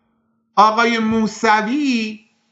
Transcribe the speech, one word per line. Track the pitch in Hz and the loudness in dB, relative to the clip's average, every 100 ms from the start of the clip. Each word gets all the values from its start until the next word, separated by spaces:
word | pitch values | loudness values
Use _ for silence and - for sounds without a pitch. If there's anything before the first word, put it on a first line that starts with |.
| _ _ _ _ _ - | _ _ _ _ _ 2
آقای | 214 220 233 233 | 2 4 0 0
موسوی | 220 220 214 - 226 214 214 285 285 240 220 214 _ _ _ | 0 0 -2 -2 0 0 0 -2 -2 -2 -4 -10 _ _ _